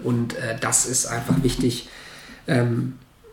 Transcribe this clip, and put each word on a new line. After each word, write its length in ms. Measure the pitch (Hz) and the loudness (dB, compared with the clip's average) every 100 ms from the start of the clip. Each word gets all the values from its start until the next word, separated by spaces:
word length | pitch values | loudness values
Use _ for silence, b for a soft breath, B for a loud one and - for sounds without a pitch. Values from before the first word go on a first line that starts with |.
und, 320 | 123 120 117 | 0 0 0
äh, 220 | - 117 113 | -2 -4 -2
das 240 | 117 - 123 | 0 2 2
ist 200 | 131 - | 0 -2
einfach 360 | 117 117 131 | -2 2 4
wichtig, 460 | 127 - 131 - - B B B B B - | 4 2 0 0 -8 B B B B B 0
ähm, 460 | 123 120 117 123 - - _ - | 2 4 2 -2 -6 -18 _ -20